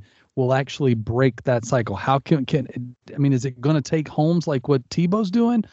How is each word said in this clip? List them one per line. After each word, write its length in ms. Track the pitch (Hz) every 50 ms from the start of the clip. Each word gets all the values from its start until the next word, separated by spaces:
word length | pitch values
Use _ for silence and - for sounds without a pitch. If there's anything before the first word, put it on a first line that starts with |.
| - _ _ _ _ _ -
will 180 | 135 127 123 131
actually 400 | 135 139 131 - - 147 131 120
break 480 | 113 107 - 113 123 135 131 113 - -
that 200 | - - - 113
cycle? 300 | 117 139 127 113 117 95
How 240 | 92 - - 135 143
can, 260 | - - 165 143 127
can, 480 | - - 143 120 - - 127 123 123 123 _ _ - -
I 40 | -
mean, 140 | 139 139
is 140 | 135 123 113
it 140 | 139 127 123
gonna 200 | 120 147 160 151
take 260 | 127 - 165 160 151 -
homes 400 | - - 151 160 170 175 156 165
like 200 | 143 - - 143
what 200 | 143 131 123 -
Tebow's 420 | - - 170 175 185 214 214 185
doing, 320 | 185 233 233 233 240 226 - -